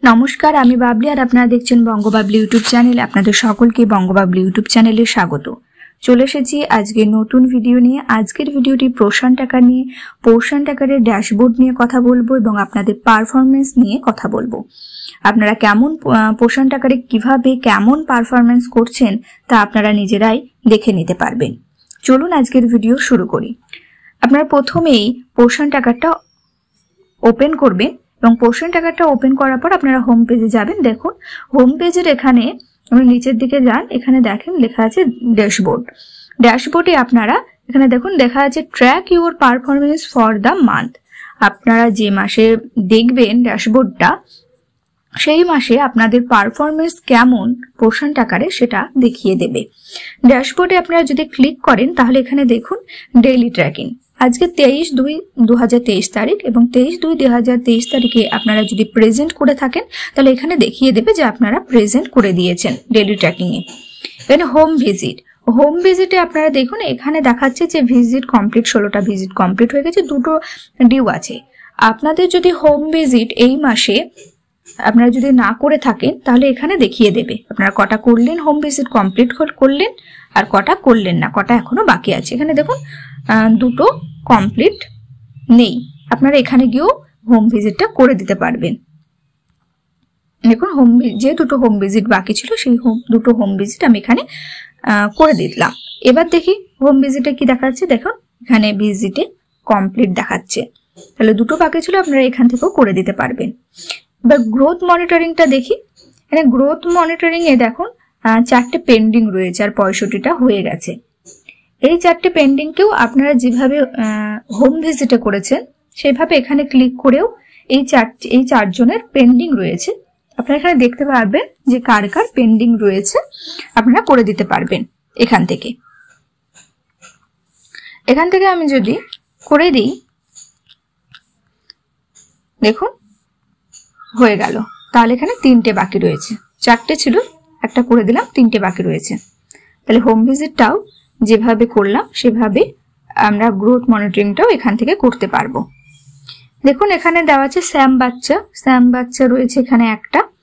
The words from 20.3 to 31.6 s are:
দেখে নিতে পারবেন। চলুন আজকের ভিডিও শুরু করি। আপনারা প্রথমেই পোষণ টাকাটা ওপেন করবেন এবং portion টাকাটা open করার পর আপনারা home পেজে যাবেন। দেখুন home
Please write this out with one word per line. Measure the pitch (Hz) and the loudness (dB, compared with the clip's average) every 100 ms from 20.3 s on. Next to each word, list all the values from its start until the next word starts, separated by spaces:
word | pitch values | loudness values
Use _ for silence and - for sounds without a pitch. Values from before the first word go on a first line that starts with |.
| 226 - _ 240 | 0 -6 _ 2
দেখে | 214 220 | 2 2
নিতে | 190 165 | -2 -2
পারবেন। | 175 165 - 127 113 _ _ _ - | -4 -4 -4 -6 -6 _ _ _ -14
চলুন | - 262 339 | 2 2 2
আজকের | 330 247 262 240 | -2 0 0 2
ভিডিও | 233 214 262 | 0 0 -2
শুরু | - 233 180 | 0 0 0
করি। | - - 240 _ - _ _ _ _ | -6 -8 -12 _ -20 _ _ _ _
আপনারা | - 277 | 2 2
প্রথমেই | 302 285 277 349 330 247 208 247 - - | 2 0 0 -2 2 2 0 -6 -10 2
পোষণ | 240 - 294 | 2 2 -2
টাকাটা | - 233 240 320 320 _ _ _ _ _ _ _ _ _ _ | -2 -2 -2 -2 -4 _ _ _ _ _ _ _ _ _ _
ওপেন | 226 226 277 320 | 0 2 0 2
করবেন | 277 185 226 - _ _ | 0 0 -4 -6 _ _
এবং | 233 233 | 0 2
portion | 233 240 330 | 0 0 -4
টাকাটা | 349 330 330 330 | -2 -4 0 0
open | 269 262 | 2 0
করার | 269 269 262 | 0 0 -2
পর | 330 | -2
আপনারা | 370 277 262 | -2 0 0
home | 247 233 | 2 2
পেজে | 226 233 220 | 2 0 0
যাবেন। | 220 208 415 | -2 -2 -2
দেখুন | 254 226 339 370 - - - | -2 -2 -8 -10 -18 -20 -6
home | 262 | 2